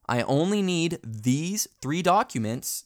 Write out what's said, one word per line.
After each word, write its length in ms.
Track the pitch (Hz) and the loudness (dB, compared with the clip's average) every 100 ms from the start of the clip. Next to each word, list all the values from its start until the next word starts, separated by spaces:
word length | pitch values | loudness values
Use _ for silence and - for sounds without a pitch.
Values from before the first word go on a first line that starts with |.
| - | -2
I 140 | 120 | 0
only 400 | 110 139 180 208 | 2 2 2 2
need 360 | 185 175 165 165 | 0 0 0 -2
these 640 | 113 107 120 139 170 208 - _ | -8 -4 0 0 0 -4 -6 _
three 220 | 135 170 | -6 0
documents 800 | 180 196 240 123 107 123 - - | 2 2 2 -2 -4 -4 -6 -8